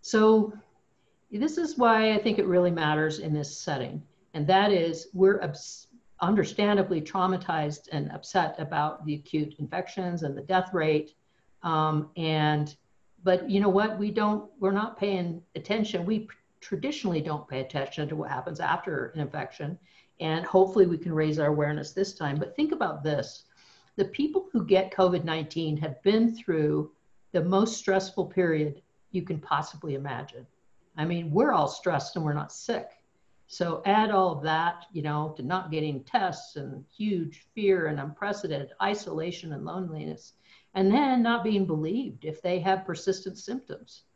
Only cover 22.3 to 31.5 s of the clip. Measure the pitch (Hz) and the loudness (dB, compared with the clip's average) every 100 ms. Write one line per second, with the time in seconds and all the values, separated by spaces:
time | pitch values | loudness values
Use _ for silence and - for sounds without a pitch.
22.3 | 143 - - 302 - 185 147 147 143 - | -2 -4 -2 -2 0 -2 -2 -2 -2 -4
23.3 | - _ _ - _ _ - 190 - 302 | -12 _ _ -20 _ _ -4 -2 0 0
24.3 | 381 381 233 160 190 190 - 185 175 165 | -2 -2 -2 4 4 4 2 2 2 -2
25.3 | 160 156 170 160 151 151 - 196 220 233 | -4 -4 -4 -2 -2 -4 0 2 4 4
26.3 | - - 160 151 151 151 _ _ _ _ | 2 -2 0 2 0 -4 _ _ _ _
27.3 | 175 170 190 220 - - 190 190 - 151 | -2 2 4 4 0 2 2 0 -4 -2
28.3 | 185 175 156 151 143 _ _ _ 185 160 | 0 2 2 0 -4 _ _ _ -6 -4
29.3 | 156 - 147 147 147 160 135 139 131 143 | -8 -2 -2 -2 -10 -8 -6 -6 -8 -10
30.3 | - 131 _ _ _ _ - 160 175 165 | -16 -20 _ _ _ _ -4 -2 -2 0
31.3 | 156 285 | 2 4